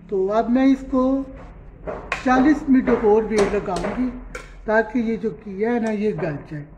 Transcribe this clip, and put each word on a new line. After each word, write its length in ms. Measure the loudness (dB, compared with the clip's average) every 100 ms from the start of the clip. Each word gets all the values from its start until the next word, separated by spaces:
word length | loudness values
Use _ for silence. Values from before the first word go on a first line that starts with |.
| -4
तो 160 | -2 0
अब 200 | 0 2
मैं 160 | 4 4
इसको 360 | 2 0 0 2 0 -4 -12 -18 -18 -20 -16 -12 -12 -10 -6
चालीस 380 | 2 4 4 2 4
मिनट 360 | 2 4 2
और 200 | 4 4
वेट 300 | 4 2 2
लगाऊंगी, 540 | 0 -4 -4 -4 -4 -4 -6 -16 -18 -18 -16 0
ताकि 340 | 0 2 -2
ये 160 | -2 -2
जो 140 | -4
किया 420 | -6 -12 -4 -2
है 80 | 0
ना, 80 | -2
ये 200 | -2 -2
गल 260 | -2 -4 -6 -10
जाए। 160 | -12 -14